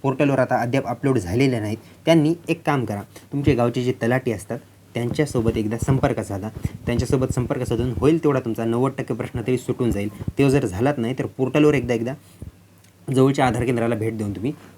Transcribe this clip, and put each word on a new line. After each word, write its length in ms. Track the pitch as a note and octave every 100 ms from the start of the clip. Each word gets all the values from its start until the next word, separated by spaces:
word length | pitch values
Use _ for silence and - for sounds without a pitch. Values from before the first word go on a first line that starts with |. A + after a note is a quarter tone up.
पोर्टलवर 380 | C3+ C3 C#3+ C3
आता 180 | B2 A#2+
अद्याप 280 | A#2+ C3+ C3
अपलोड 340 | A#2+ C#3 B2+
झालेल्या 400 | F2 A#2 C3+ A#2
नाहीत, 180 | G#2 A2 - - -
त्यांनी 280 | E3 D3+ E3+ -
एक 140 | D#3+ -
काम 200 | C#3 A#2
करा, 160 | G2+
तुमचे 540 | - - - C#3+ C#3+ A#2+
गावचे 280 | A#2+ B2
जे 80 | B2
तलाठी 400 | A#2+ A#2 B2 A#2+
असतात, 280 | G#2+ - A#2+ - - -
त्यांच्यासोबत 640 | B2 A#2+ C3 D3 B2+ A2+ A2+
एकदा 200 | G#2+ A2+
संपर्क 420 | - C3+ C#3 A#2
साधा. 300 | G#2+ G2 A2 - - - -
त्यांच्यासोबत 480 | A#2+ B2+ C3+ B2+
संपर्क 300 | - A#2+ B2
साधून 300 | B2 A#2 B2+ A2+
होईल 260 | C3+ E3
तेवढा 160 | D3+ C3+
तुमचा 260 | A#2 A2 A2+
नव्वद 260 | A#2 C3 C3+
टक्के 160 | -
प्रश्न 280 | A#2 - B2 A2
तरी 100 | B2+
सुटून 340 | - A#2+ A#2+
जाईल. 180 | G2+ G#2 - -
तो 200 | - C#3
जर 160 | C#3 A#2+
झालाच 300 | F2+ C3 C#3+
नाही, 180 | A2+ C3
तर 60 | B2+
पोर्टलवर 480 | - C3 D3 D3
एकदा, 200 | C#3+ A#2+
एकदा 200 | A#2 A#2 D3+ - - - - _ _ _ _ - B2+
जवळच्या 320 | C3+ C#3 B2+
आधार 180 | A#2+ B2
केंद्राला 300 | A#2 A#2 A2+
भेट 220 | A2+ A2
देऊन 140 | G#2
तुम्ही 220 | F2+ A#2+ C#3+ -